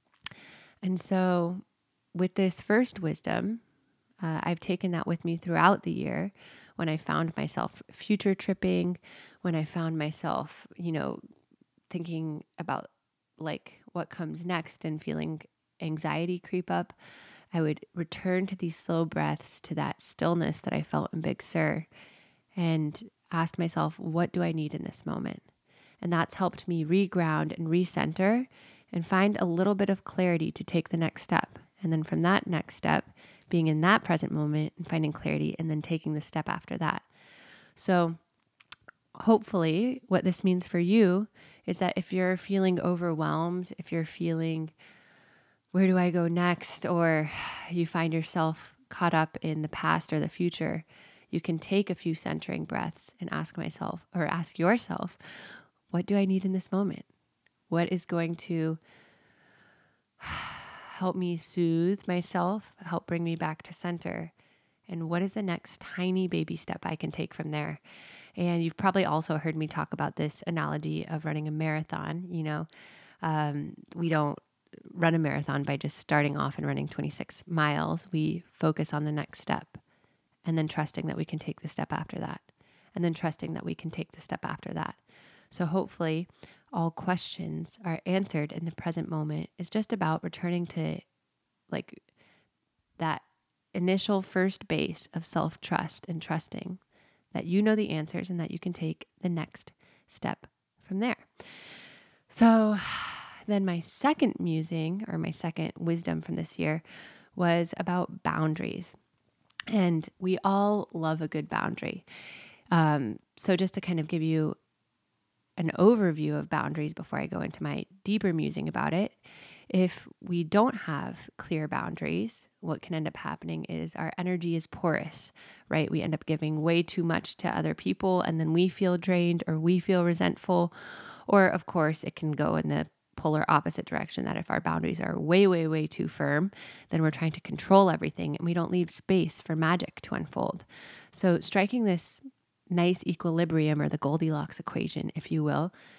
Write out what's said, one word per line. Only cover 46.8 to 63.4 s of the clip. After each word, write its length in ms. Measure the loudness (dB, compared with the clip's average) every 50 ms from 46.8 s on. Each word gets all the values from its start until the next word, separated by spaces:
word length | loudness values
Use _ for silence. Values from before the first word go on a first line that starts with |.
| -2
or 440 | 0 2 4 6 6 4 4 2 0 -4 -6 -8 -8 -10 -10 -8 -4
you 160 | -2 0 0
find 280 | 0 0 0 0 0 0
yourself 640 | 0 -2 0 0 2 2 2 0 -2 -8 -20 -20 _ _ -14
caught 260 | -4 0 2 4 4
up 220 | 4 4 2 0 -4 -4
in 200 | -4 -2 -2 -4
the 60 | -4
past 440 | -4 -2 0 2 2 2 0 0 -2
or 80 | 0
the 80 | 0 -2
future, 560 | -2 0 -2 -2 0 -2 -4 -2 -4 -4 -6 _ -18 -20 -20 -20 -20 -20 _ _
you 100 | -6 -4
can 180 | -2 -2 -2 -2
take 320 | -2 0 2 2 2 0
a 40 | -2
few 200 | -4 -2 -4 -4
centering 500 | -4 -4 -6 -6 -6 -6 -6 -6 -6 -6
breaths 480 | -4 -4 -4 -4 -4 -6 -10 -14 -16 -14 -10
and 100 | -8 -6 -6
ask 260 | -6 -6 -6 -8 -8
myself, 480 | -8 -8 -8 -6 -6 -6 -8 -8 -10 _ -4
or 120 | -2 -2
ask 320 | -2 -2 -2 -4 -6 -4 0
yourself, 600 | 2 4 4 2 0 -4 -6 -6 -6 -8 -10 -12 -20 -20 -18 -18 -18 -18 -20 -20 -20 _ _ _ _ _
"What 160 | -4 -4 0
do 100 | 2 2
I 80 | 2 4
need 200 | 4 2 2 0
in 80 | 0 -2
this 200 | -2 -2 -2 0
moment? 320 | 0 0 0 -2 -6 -12 _ _ _ _ _ _ _ _ _ _ _ _ -2
What 240 | 0 0 0 2 0
is 140 | -2 -2
going 280 | -2 -2 0 0 0 -2
to 420 | -4 -4 -4 -2 0 0 0 -2 -4 _ _ -20 -20 -20 _ _ _ _ _ _ _ _ _ _ _ _ _ _ _ _ _ _ _ _ _ _ -14
<sighs> 0 |
help 960 | -10 -8 -8 -6 -8 -8 -10 -12 -14 -16 -18 -18 -18 -14 -6 -2 0 0 2
me 220 | 2 0 0 0
soothe 720 | -2 -4 -4 0 2 2 4 4 4 4 2 2 0 0 -2
myself, 640 | 0 0 0 0 0 0 2 2 0 -2 -6 -10 _ -14
help 280 | -8 -6 -6 -4 -4
bring 160 | -2 -2 -2 0
me 140 | -2 -2
back 260 | -2